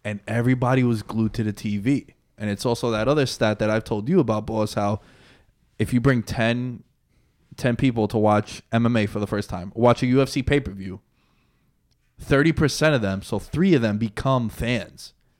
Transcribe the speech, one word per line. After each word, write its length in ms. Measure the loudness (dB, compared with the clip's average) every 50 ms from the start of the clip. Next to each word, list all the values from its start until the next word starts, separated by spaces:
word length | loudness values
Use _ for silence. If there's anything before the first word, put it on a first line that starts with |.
| -10
and 160 | -8 -8 -8 -6
everybody 580 | -4 -2 0 2 2 2 2 2 2 2 2 2
was 200 | 2 0 -2 -4
glued 300 | -4 -2 0 0 0 0
to 100 | -2 -4
the 80 | -4
T 260 | -4 -4 -4 -4 -4
V. 300 | -2 0 0 0 0 -2 -8 -18 _ _ _ _
And 120 | -8 -6 -6
it's 160 | -4 -4 -2
also 240 | -2 -2 -2 -2 -2
that 160 | -2 0 0 2
other 160 | 2 2 0
stat 340 | 0 0 0 0 0 0 0
that 100 | 0 0
I've 140 | 0 -2 -2
told 260 | -4 -4 -4 -2 0
you 100 | 2 2
about, 260 | 2 2 0 -4 -4
Boss, 260 | -4 -2 -2 -2 -2 -2
how 280 | -2 -2 -2 -2 -4 -6 -12 -20 _ _ -20 -20 _ _ _ _ _ _ _ _
if 160 | -6 -2 0 0
you 60 | 2
bring 240 | 2 2 2 2 0
ten, 600 | -4 -4 -2 0 0 0 -2 -4 -8 -10 -12 -16 _ _ _ _ _ _ _ _ _ _ _ _ _ -8
ten 180 | -4 -2 -2 0
people 320 | 2 2 2 2 2 0
to 100 | 0 2
watch 440 | 2 4 4 4 2 2 -2 -8 -18 -6 _
M 140 | 0 2 2
M 100 | 2 2
A 100 | 2 0
for 140 | 0 -2 -4
the 80 | -4
first 220 | -4 -4 -4 -6 -6
time, 240 | -8 -10 -10 -10 -2
watch 260 | 2 4 4 4 4
a 40 | 2
U 160 | 2 2 2
F 80 | 2 2
C 120 | -2 -4
pay-per-view, 600 | -2 0 0 0 0 -4 -8 -10 -12 -12 -12 -14 _ _ _ _ _ _ _ _ _ _ _ _ _ _ _ _ _ _ _ _ _ _ _
thirty 360 | -10 -2 0 2 4 4 4 4
percent 420 | 2 2 2 2 2 2 2 2
of 60 | 2
them, 200 | 0 -2 -4 -4
so 180 | -6 -6 -6 -6
three 340 | -6 -4 -2 0 4 4 4
of 80 | 4
them 160 | 4 2 0
become 500 | 0 -2 -4 -4 -4 -2 0 0 0 -2
fans. 680 | -4 -6 -6 -4 -2 -2 -4 -4 -8 -14 -20 -20 -20 _ _ _ _ _ _